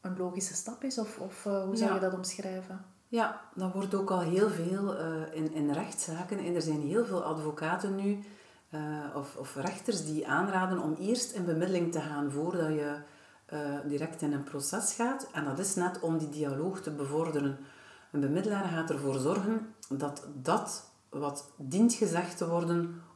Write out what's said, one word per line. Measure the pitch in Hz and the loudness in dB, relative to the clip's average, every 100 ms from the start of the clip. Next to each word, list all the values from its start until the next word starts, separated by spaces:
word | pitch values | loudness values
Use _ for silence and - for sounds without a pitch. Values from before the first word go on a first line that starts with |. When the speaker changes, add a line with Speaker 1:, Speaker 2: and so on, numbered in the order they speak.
Speaker 1:
een | 185 185 | -6 -2
logische | 180 180 - | -2 -2 -4
stap | - - 247 | -4 -6 -6
is? | 269 247 | -4 -2
Of, | 214 - | -4 -4
of, | 190 - 202 | -8 -6 0
eh, | 196 | 0
hoe | 190 226 | 2 2
zou | 202 | 4
Speaker 2:
Ja. | |
Speaker 1:
je | 190 | 4
dat | 185 | 2
omschrijven? | 185 - - 190 185 185 190 - - - | 0 -4 -6 -6 -6 -8 -12 -14 -20 -2
Speaker 2:
Ja, | 233 214 - - | 2 2 0 -10
dat | - 185 | -4 -2
wordt | 190 196 | 0 0
ook | 196 196 | 0 2
al | 180 | 2
heel | 165 185 214 | 4 6 4
veel, | 165 175 196 202 - | 4 0 0 0 -2
eh, | 165 160 160 | -2 -4 -4
in, | 160 156 | -2 -2
in | 156 147 | 0 2
rechtszaken. | 156 - - - 165 180 196 | 0 -2 -4 -4 -4 -4 -4
En | 170 | 0
er | 175 | 0
zijn | 156 151 | 0 0
heel | 143 208 | 2 2
veel | 208 180 | 2 0
advocaten | 151 156 151 147 160 180 202 | 0 -2 -4 -2 -2 0 0
nu, | 196 196 202 - - - - - | 0 0 0 -4 -18 -20 -20 -10
eh, | 151 151 151 143 143 | -6 -4 -4 -4 -6
of, | 139 - | -6 -8
of | 131 139 | -8 -4
rechters | 175 - - 190 | -4 -2 -2 -2
die | 151 151 127 | 0 -2 2
aanraden | 147 196 185 185 180 | 2 4 2 2 2
om | 156 156 | 0 0
eerst | 190 247 - | 2 2 0
in | 214 | -2
bemiddeling | 175 160 180 180 170 | 2 2 4 4 2
te | 165 | 0
gaan | 147 143 143 | -2 -2 0
voordat | 139 165 180 156 | 0 0 2 2
je, | 151 147 147 147 - - - - | 2 0 -4 -10 -20 -20 -20 -10
eh, | 151 143 143 147 | -6 -4 -2 -2
direct | 143 160 - | -2 -2 -2
in | 147 | 0
een | 143 | 0
proces | 139 143 139 202 208 | -2 -4 -2 0 0
gaat. | - 240 277 - | 2 0 0 -4
En | 160 | -2
dat | 147 139 | -2 0
is | 196 | 0
net | 185 180 180 | 2 2 2
om | 165 160 | 2 2
die | 151 | 0
dialoog | 151 143 135 180 190 | -2 -2 0 -2 -2
te | 156 | -4
bevorderen. | 147 139 151 165 147 139 135 - - - - - | -4 0 0 2 2 2 -2 -10 -18 -20 -20 -4
Een | 143 | 0
bemiddelaar | 139 165 214 202 | 2 2 2 0
gaat | 180 165 160 | 0 0 0
ervoor | 139 139 135 | 0 0 2
zorgen | 139 202 196 226 - - - | 2 2 2 0 -2 -12 -6
dat | 139 143 143 - 139 | -2 -2 -4 -10 -4
dat | 131 202 - - - - - | 2 2 2 -8 -10 -20 -10
wat | 139 147 143 - - | -4 -4 -4 -12 -12
dient | 135 180 233 | 0 6 6
gezegd | - 190 170 175 - | 6 4 2 0 -2
te | 165 | 0
worden, | 170 170 170 170 - - | 2 4 2 0 -6 -14